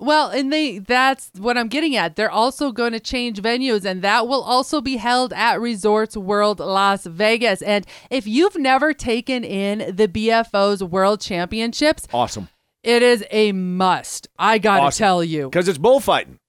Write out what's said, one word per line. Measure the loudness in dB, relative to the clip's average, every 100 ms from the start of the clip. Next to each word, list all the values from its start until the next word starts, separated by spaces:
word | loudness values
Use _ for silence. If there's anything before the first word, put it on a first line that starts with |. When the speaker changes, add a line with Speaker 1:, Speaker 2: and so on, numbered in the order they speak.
Speaker 1:
Well, | 0 2 2
and | -2 -2
they, | -2 -2 -4
that's | -2 2 2 0 -6 -8
what | -2 -2
I'm | -2
getting | -2 0 0
at. | -2 -2
They're | -2
also | 0 0 0 -4
gonna | -2 -2 -4
change | -6 -4 -4 -4
venues, | -2 -2 0 -2 -2
and | -4
that | 0 0 2
will | -2
also | 0 0 0 -2
be | -2 -4
held | 0 0 0
at | 0 0 0
Resorts | -2 -2 0 2 0 -6
World | -2 0 2 0
Las | -2 2 2 0 -4
Vegas. | -2 0 2 0 0
And | 0 -2 -2 -16 -8
if | -6 -2
you've | 2 2 2
never | 2 2 2
taken | -2 -2 -4 -2 -6
in | -4 -4 -2 -4 -4
the | 0 0
B | 0 0
F | 2 2
O's | 2 2 0
World | -2 0 2 0
Championships, | -2 -6 -4 -4 -6 0 0 0 -2
Speaker 2:
Awesome. | -2 -2 -4 -12 _ _ _
Speaker 1:
it | 0 4
is | 4 2 0
a | 0 2
must. | 0 -2 0 2 0 -2 -14 -14 -2
I | 2 2
gotta | 4 4 4
Speaker 2:
Awesome. | 2
Speaker 1:
tell | 2 2
you. | 0 -2 -2
Speaker 2:
'Cause | 0 0
it's | 2
bullfighting. | 4 4 4 0 0 -12